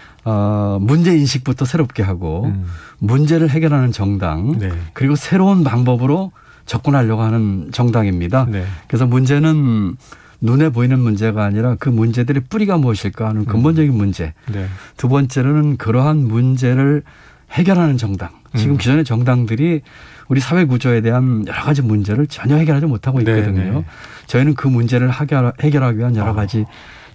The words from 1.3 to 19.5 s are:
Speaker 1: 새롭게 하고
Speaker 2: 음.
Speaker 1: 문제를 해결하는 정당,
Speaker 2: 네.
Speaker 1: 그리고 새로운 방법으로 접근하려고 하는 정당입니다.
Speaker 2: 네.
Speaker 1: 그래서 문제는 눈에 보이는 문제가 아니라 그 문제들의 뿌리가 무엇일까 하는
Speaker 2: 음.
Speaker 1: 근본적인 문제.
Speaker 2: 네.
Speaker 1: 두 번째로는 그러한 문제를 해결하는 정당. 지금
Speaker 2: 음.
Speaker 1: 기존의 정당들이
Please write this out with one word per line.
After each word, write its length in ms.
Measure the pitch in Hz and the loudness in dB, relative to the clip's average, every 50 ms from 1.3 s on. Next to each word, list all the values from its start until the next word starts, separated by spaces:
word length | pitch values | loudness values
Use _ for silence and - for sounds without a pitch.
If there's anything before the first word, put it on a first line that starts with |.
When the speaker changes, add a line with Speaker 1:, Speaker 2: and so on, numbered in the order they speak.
| - 131 127 131 127 - 135 | -2 -2 -2 -4 -2 -2 -2
Speaker 1:
새롭게 360 | 127 - 165 135 117 - - | -2 0 -2 -2 -2 -2 -4
하고 440 | 101 98 92 87 90 80 78 90 110 | -2 -2 -4 -4 -4 -6 -4 -2 -2
Speaker 2:
음. 180 | 110 101 95 90 87 82 78 - - - - | -2 -4 -4 -6 -8 -10 -12 -16 -18 -10 -4
Speaker 1:
문제를 520 | 101 104 123 139 151 147 165 160 165 156 | -2 0 2 2 2 2 2 2 2 2
해결하는 420 | 131 160 160 156 147 135 127 120 | 2 2 2 2 2 2 2 0
정당, 680 | 113 - 101 101 101 95 95 82 78 80 98 135 156 113 | 0 -2 -2 -2 -2 -2 -2 -4 -4 -2 -2 -2 -2 -2
Speaker 2:
네. 120 | 98 92 85 85 85 80 - | -4 -4 -6 -6 -8 -10 -6
Speaker 1:
그리고 220 | - 131 139 147 | -2 0 0 0
새로운 480 | 143 - - 190 190 190 196 196 185 156 | -2 -2 0 2 2 4 4 4 4 2
방법으로 680 | 127 117 123 123 127 123 117 127 139 147 185 190 180 - _ _ - - - - | 2 2 2 2 2 2 2 2 0 0 0 -2 -6 -10 _ _ -20 -20 -20 -10
접근하려고 560 | - - 120 - 147 143 135 120 110 113 110 | -8 -6 -4 0 0 2 2 2 2 0 0
하는 480 | 113 110 113 113 107 104 98 92 78 - | 0 0 0 0 0 0 -2 -4 -6 -6
정당입니다. 720 | - - 120 120 113 117 107 98 90 85 87 87 113 131 127 123 | -4 0 0 2 2 2 0 0 0 -2 -2 0 0 0 0 0
Speaker 2:
네. 140 | 101 95 90 98 95 - - - | -2 -4 -6 -6 -8 -12 -8 -4
Speaker 1:
그래서 160 | - 113 127 | -2 0 0
문제는 920 | 123 123 131 131 123 143 147 156 160 156 151 143 123 113 107 101 90 - - - - - - - - - - | 2 2 2 2 2 2 2 2 2 2 2 2 2 0 0 -2 -4 -6 -10 -14 -20 -20 -20 -20 -20 -10 -4
눈에 300 | 110 113 123 139 160 160 | -2 0 2 2 2 2
보이는 280 | 120 120 123 123 131 127 | 2 0 0 2 2 2
문제가 460 | 120 113 104 98 110 110 104 110 104 | 2 0 0 0 -2 -2 0 0 -2
아니라 320 | 101 101 107 117 123 117 - | 0 0 0 0 -2 -2 -2
그 120 | - 135 | -2 0
문제들의 540 | 120 110 113 117 113 123 120 127 143 139 131 - | 0 2 2 0 0 0 0 0 -2 -2 -4 -4
뿌리가 300 | 208 214 208 196 185 160 | -4 -2 0 0 0 2
무엇일까 500 | 135 120 110 - - 98 - - 110 110 | 2 0 0 -2 -4 -6 -6 -4 -4 -2
하는 140 | 110 107 | -2 -2
Speaker 2:
음. 20 | 104 | -2
Speaker 1:
근본적인 480 | - 104 113 127 156 165 160 151 143 | -2 0 2 2 2 2 2 2 2
문제. 400 | 123 104 101 98 92 - 82 78 - _ - - | 2 0 0 0 -2 -4 -6 -8 -10 _ -10 -8
Speaker 2:
네. 160 | 101 98 92 95 92 92 - - - | -8 -6 -8 -8 -10 -12 -16 -20 -10
Speaker 1:
두 140 | - - 123 | -4 -2 0
번째로는 680 | 135 139 135 123 - 135 123 135 147 156 151 147 131 | 2 2 0 0 0 0 0 2 2 2 2 0 0
그러한 500 | - - 107 113 127 135 151 156 151 131 | -2 -2 0 0 2 2 2 2 2 0
문제를 760 | 107 110 120 123 131 131 123 131 123 127 131 139 139 151 147 - - - - - - - _ _ - | 0 0 0 2 2 0 0 0 0 2 2 2 2 0 0 -4 -8 -18 -20 -20 -20 -20 _ _ -6
해결하는 460 | - - 180 196 190 175 170 151 135 123 | -2 0 2 2 4 4 2 2 2 0
정당. 320 | 110 101 98 90 92 - - - - - - | -2 -4 -4 -6 -8 -12 -14 -18 -12 -6 -4
지금 200 | 113 107 143 143 | -2 0 0 0
Speaker 2:
음. 20 | 131 | 0
Speaker 1:
기존의 260 | 95 120 139 160 151 | 0 0 0 0 0
정당들이 800 | 123 113 113 120 127 123 123 120 107 | 0 0 0 0 2 2 0 0 0